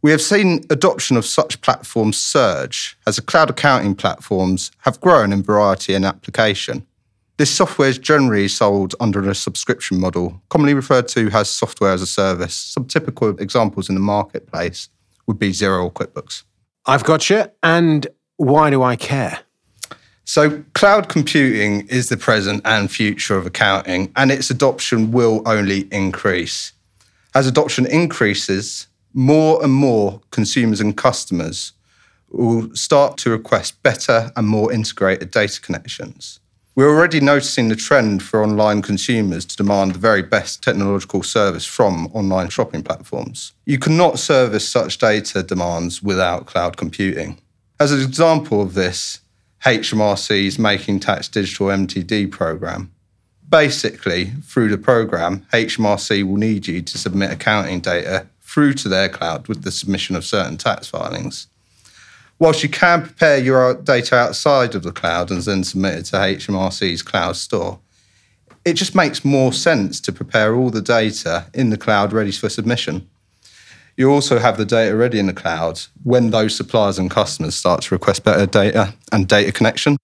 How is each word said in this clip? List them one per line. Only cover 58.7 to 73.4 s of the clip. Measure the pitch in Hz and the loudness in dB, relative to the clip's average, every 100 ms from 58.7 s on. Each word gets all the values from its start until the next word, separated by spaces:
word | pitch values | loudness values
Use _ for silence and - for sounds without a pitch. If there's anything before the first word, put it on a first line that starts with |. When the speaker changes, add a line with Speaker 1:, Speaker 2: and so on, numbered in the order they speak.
Speaker 1:
to | 135 104 | 2 -2
their | 92 95 | 0 -2
cloud | - 85 82 - | -4 -6 -6 -8
with | 107 | -8
the | 76 | -6
submission | - - 95 - 92 | -8 -4 -4 -2 -6
of | - | -4
certain | 107 85 80 | -4 -4 -4
tax | - 101 - | -4 -4 -6
filings. | - - - - - - _ _ _ _ _ - - _ _ | -8 -8 -8 -10 -12 -18 _ _ _ _ _ -20 -20 _ _
Whilst | 160 156 | 2 4
you | 160 | -2
can | - 180 170 | 2 4 4
prepare | 165 - 160 139 | 0 0 4 4
your | 131 131 127 123 | 4 4 4 0
data | - 123 120 123 | 0 0 4 2
outside | 120 - 156 139 120 | 2 0 2 2 2
of | 95 | -2
the | 87 | -8
cloud | - 85 85 90 | -6 -4 -2 -2
and | 92 | -4
then | 90 98 | -2 -2
submit | 92 95 95 82 | -2 -2 -2 -4
it | 82 | -4
to | 98 | -2
H | 95 95 - | 0 -2 -4
M | 98 | -2
R | 95 | -2
C's | 92 98 85 | -2 -4 -4
cloud | - 101 87 87 | -4 -2 -2 -4
store, | - 107 87 - _ _ _ _ _ _ _ _ - | -4 -4 -4 -10 _ _ _ _ _ _ _ _ -4
it | |
just | 165 190 185 | -2 0 2
makes | 156 135 | 0 0
more | 139 135 131 | 0 2 2
sense | 127 - 160 - - | 2 2 2 0 -4
to | - | -8
prepare | 95 - 113 107 117 | -8 -2 0 2 2
all | 127 | 0
the | 110 | -2
data | 101 117 110 107 85 85 87 | 0 2 2 -4 -4 -4 -6
in | - 123 | -2 -2
the | 107 | 0
cloud | - 104 101 | 0 2 2
ready | 110 104 | 0 -2
for | 95 107 | -4 -6
submission. | - 110 120 - 90 - _ _ _ | -4 -2 -2 -4 -8 -10 _ _ _